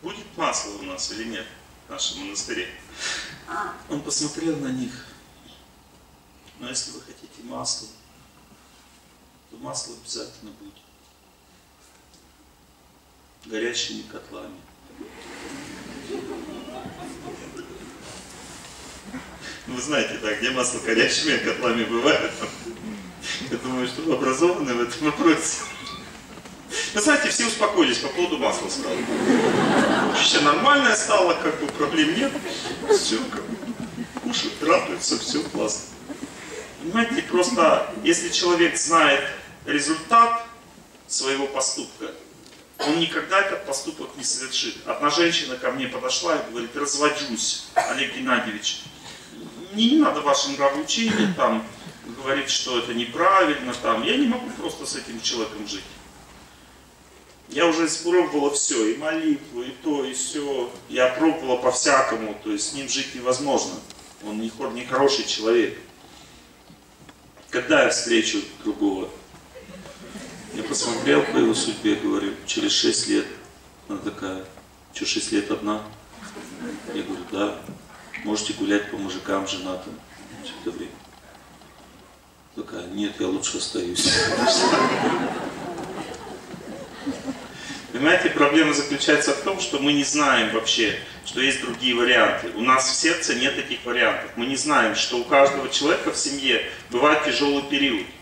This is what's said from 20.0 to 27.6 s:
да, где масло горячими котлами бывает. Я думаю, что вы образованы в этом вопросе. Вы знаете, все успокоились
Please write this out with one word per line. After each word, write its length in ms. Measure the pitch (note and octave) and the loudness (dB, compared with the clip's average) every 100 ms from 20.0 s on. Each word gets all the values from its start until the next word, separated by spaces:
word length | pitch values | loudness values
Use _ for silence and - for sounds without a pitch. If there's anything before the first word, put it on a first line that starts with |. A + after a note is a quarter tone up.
| G#2+ G#2 | 0 -2
да, 160 | G#2+ | -4
где 160 | G2+ A#2+ | -2 -2
масло 280 | C3 B2 A#2+ | 0 -2 -2
горячими 580 | A2+ A2 B2+ - D#3 B2 | 0 4 4 4 2 2
котлами 460 | A2 A2 A#2 A2+ | 0 0 0 0
бывает. 480 | G#2+ A2+ C3 D#3 - - B2+ - F4 - A3 G#3+ F#3 F3 - - - | 0 2 4 4 2 -4 -8 -10 -12 -12 -10 -10 -12 -14 -8 -8 -6
Я 80 | A#2 | -6
думаю, 280 | B2+ B2+ B2 | -4 -2 -2
что 140 | B2 | -2
вы 120 | D#3+ | 0
образованы 580 | C3 C#3 C3 E3+ F3+ C#3+ | 2 2 4 4 4 0
в 60 | A#2+ | 0
этом 260 | A#2 - D3+ | -2 0 -2
вопросе. 520 | C#3+ E3 D#3 - - - - - - - - - - - - - - - | 4 6 6 2 -4 -6 -10 -12 -12 -14 -16 -18 -18 -18 -18 -10 -6 -2
Вы 60 | - | 0
знаете, 280 | D4+ C#4+ - | 4 4 4
все 180 | - A3+ | 0 0
успокоились 520 | - | 2